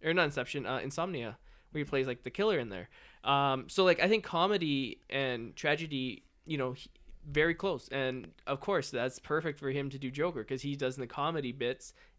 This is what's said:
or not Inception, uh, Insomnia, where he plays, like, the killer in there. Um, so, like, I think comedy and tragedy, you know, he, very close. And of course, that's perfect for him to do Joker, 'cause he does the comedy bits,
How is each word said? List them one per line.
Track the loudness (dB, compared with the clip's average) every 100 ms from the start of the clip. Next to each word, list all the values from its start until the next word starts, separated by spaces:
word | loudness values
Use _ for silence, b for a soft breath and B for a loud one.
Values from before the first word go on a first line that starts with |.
or | 0
not | 4 4
Inception, | 2 -4 -4
uh, | -2 -2
Insomnia, | -2 -4 -2 -2 -6 -8 b b b
where | -6
he |
plays, | 0 0 0
like, | -2
the | -6
killer | 0 2 2
in | -2
there. | -6 -10 B B B
Um, | 2 4 4 2 0
so, | 4
like, | 6 6
I | 6
think | 4
comedy | 2 2 4 4 2 0 -2 -6 -6
and | -2 0 -2 -6 -2
tragedy, | 0 0 0 -4 -4 -6 _ _ -6
you | -2
know, | -2
he, | -2 -12 -20 -20 -16 -4
very | 2 4
close. | 4 0 -2 -4
And | -2 0 -2 -8 -14 -6
of | -4
course, | 0 0 0
that's | 0 0 -2
perfect | -2 0 0 -4
for | -2
him | -2 -2
to | -4
do | -6
Joker, | -2 -2 -2
'cause | -4 -4
he | -4
does | -2 -2 -2
the | -8
comedy | -4 -2 -2 -4
bits, | -2 -2 -2 -8 -18 b